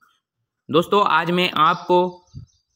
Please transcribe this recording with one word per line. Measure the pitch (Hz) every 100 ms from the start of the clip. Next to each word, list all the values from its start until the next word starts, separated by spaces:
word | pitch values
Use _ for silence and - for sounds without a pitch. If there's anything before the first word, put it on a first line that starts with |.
| _ _ _ _ _ _ -
दोस्तों, | 151 175 202 202
आज | 156 170
मैं | 175 180
आपको | - 156 175 - 180 180 180 _ - - _ _